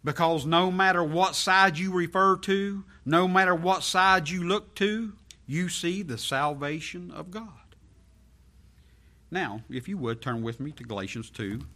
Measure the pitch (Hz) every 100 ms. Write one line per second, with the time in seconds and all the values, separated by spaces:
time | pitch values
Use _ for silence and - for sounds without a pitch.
0 | 147 143 165 165 143 165 185 185 190 175
1 | 160 160 185 147 - 190 190 156 185 180
2 | 170 190 190 185 196 196 202 196 - -
3 | 127 165 185 185 185 175 180 185 - 185
4 | 190 185 147 180 175 202 - - 202 214
5 | 226 202 _ - - 147 180 - 170 185
6 | 185 113 - 135 147 143 143 156 156 180
7 | 175 - 165 196 226 - _ _ _ _
8 | _ _ _ _ _ _ _ _ _ _
9 | _ _ _ 175 151 104 113 127 120 196
10 | 120 113 - 117 113 113 139 151 120 104
11 | 95 113 113 - 101 110 139